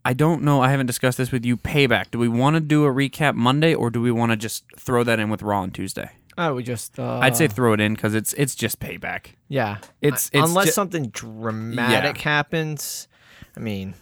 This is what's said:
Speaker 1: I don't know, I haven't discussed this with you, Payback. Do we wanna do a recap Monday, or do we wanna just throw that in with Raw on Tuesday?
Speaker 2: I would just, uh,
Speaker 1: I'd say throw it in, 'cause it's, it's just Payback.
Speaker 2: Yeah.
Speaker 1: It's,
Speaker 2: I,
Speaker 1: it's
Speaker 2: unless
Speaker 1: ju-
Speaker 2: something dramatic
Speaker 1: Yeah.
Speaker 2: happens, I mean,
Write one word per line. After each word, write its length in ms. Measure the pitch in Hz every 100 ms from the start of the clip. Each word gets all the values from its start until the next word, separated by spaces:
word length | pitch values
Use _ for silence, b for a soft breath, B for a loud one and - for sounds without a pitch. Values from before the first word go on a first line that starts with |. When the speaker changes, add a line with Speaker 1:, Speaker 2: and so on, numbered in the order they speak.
Speaker 1:
I 100 | 127
don't 280 | 131 156 165
know, 200 | 147 139
I 100 | 127
haven't 160 | 139 123
discussed 320 | - 127 127
this 120 | 123
with 140 | 127 120
you, 100 | 120
Payback. 540 | - 147 131 107 -
Do 80 | 117
we 100 | 120
wanna 340 | 117 139 160
do 240 | 151 151 147
a 40 |
recap 440 | 131 135 - 143 113
Monday, 400 | 120 143 165 -
or 160 | 117
do 100 | 117
we 100 | 120
wanna 260 | 113 117 110
just 260 | 110 - - -
throw 280 | - 123
that 160 | 120 110
in 100 | 107
with 140 | 104
Raw 180 | 104 101
on 100 | 95
Tuesday? 380 | - 95 - - - _ -
Speaker 2:
I 140 | 165
would 160 | 127 120
just, 320 | 113 - -
uh, 220 | 123 120
Speaker 1:
I'd 160 | 131 131
say 120 | 147
throw 260 | 104 120
it 60 | 107
in, 160 | 107 110
'cause 200 | 107 110
it's, 180 | 104
it's 220 | - 139 -
just 240 | 113 -
Payback. 540 | - 87 90 90 - _ -
Speaker 2:
Yeah. 300 | 139 107 101 - _
Speaker 1:
It's, 300 | 147 135 -
Speaker 2:
I, 60 | 143
Speaker 1:
it's 100 | 165
Speaker 2:
unless 160 | 180 170
Speaker 1:
ju- 40 |
Speaker 2:
something 380 | 208 190 170 120
dramatic 1080 | - 113 110 113 110 113 123 120 127 147 -
Speaker 1:
Yeah. 140 | 156
Speaker 2:
happens, 760 | 147 - 165 156 147 - - - B B B B -
I 40 |
mean, 340 | 113 98 95 90